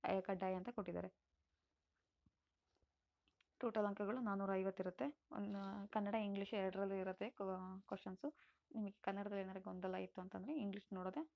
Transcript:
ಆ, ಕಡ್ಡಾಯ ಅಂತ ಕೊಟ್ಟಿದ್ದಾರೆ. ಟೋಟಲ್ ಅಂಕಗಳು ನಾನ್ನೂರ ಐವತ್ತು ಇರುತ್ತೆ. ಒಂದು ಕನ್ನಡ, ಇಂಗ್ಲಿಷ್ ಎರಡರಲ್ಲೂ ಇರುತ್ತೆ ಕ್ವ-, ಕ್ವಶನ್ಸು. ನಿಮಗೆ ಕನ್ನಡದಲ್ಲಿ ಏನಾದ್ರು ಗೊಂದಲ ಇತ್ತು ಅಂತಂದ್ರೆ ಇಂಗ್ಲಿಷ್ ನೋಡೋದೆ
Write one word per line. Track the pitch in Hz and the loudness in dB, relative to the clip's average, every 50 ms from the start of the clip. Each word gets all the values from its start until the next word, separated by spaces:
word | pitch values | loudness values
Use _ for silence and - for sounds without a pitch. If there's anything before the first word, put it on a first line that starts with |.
| - | 2
ಆ, | - 190 190 | 4 2 2
ಕಡ್ಡಾಯ | 185 - 196 180 190 185 185 | 4 2 0 2 2 0 0
ಅಂತ | 185 185 240 | 0 -2 -2
ಕೊಟ್ಟಿದ್ದಾರೆ. | 240 - 190 180 170 175 180 185 _ _ _ _ _ _ _ _ _ _ _ _ _ _ _ _ _ _ _ _ _ _ _ - _ _ _ _ _ _ _ _ _ _ _ _ _ _ _ _ _ _ _ _ _ _ - _ _ _ | -4 -4 -2 0 -2 -2 -2 -4 _ _ _ _ _ _ _ _ _ _ _ _ _ _ _ _ _ _ _ _ _ _ _ -20 _ _ _ _ _ _ _ _ _ _ _ _ _ _ _ _ _ _ _ _ _ _ -20 _ _ _
ಟೋಟಲ್ | - 233 220 226 208 | 0 2 4 6 4
ಅಂಕಗಳು | 202 202 - 208 196 220 254 | 4 4 2 0 0 2 2
ನಾನ್ನೂರ | 247 214 196 196 196 196 196 | 2 2 2 2 4 4 4
ಐವತ್ತು | 190 190 196 190 - | 4 4 2 2 0
ಇರುತ್ತೆ. | 185 185 - - 254 285 294 _ _ _ | -2 -2 0 0 -2 -2 -2 _ _ _
ಒಂದು | - - 202 202 202 196 196 196 196 208 196 208 | -4 -2 -2 -2 -2 -2 -2 -4 -4 -4 -6 0
ಕನ್ನಡ, | - 220 208 202 208 | 0 0 2 4 2
ಇಂಗ್ಲಿಷ್ | 226 214 202 202 202 196 - - | 2 2 2 0 0 0 0 2
ಎರಡರಲ್ಲೂ | 208 190 190 185 190 202 196 196 | 2 2 2 2 2 2 2 2
ಇರುತ್ತೆ | 190 185 185 185 - 202 233 | 2 0 0 0 -2 -4 -4
ಕ್ವ-, | - - 202 190 190 185 190 185 190 190 196 | -2 -2 -2 -2 0 -2 -4 -6 -8 -8 -6
ಕ್ವಶನ್ಸು. | - 208 190 - 202 185 - - 285 302 - - - _ _ _ _ - | -6 -6 -4 -4 -8 -6 -2 -4 -4 -4 -4 -20 -20 _ _ _ _ -4
ನಿಮಗೆ | 226 214 196 202 _ | -2 -2 -2 -4 _
ಕನ್ನಡದಲ್ಲಿ | - - 196 196 202 202 202 196 | -2 -2 -2 0 -2 0 0 0
ಏನಾದ್ರು | 190 190 185 190 | -2 -2 -4 -6
ಗೊಂದಲ | 190 190 190 185 180 185 185 | -6 -4 -6 -2 -2 0 0
ಇತ್ತು | 185 190 185 _ - | 0 -2 -4 _ -8
ಅಂತಂದ್ರೆ | 180 190 - 190 185 240 311 311 | -8 -6 -6 -6 -4 -2 -2 0
ಇಂಗ್ಲಿಷ್ | 214 202 196 202 - _ | 0 0 -2 -4 -6 _
ನೋಡೋದೆ | 196 185 185 185 196 277 320 - _ | -6 -2 -2 -2 -2 -2 -6 -6 _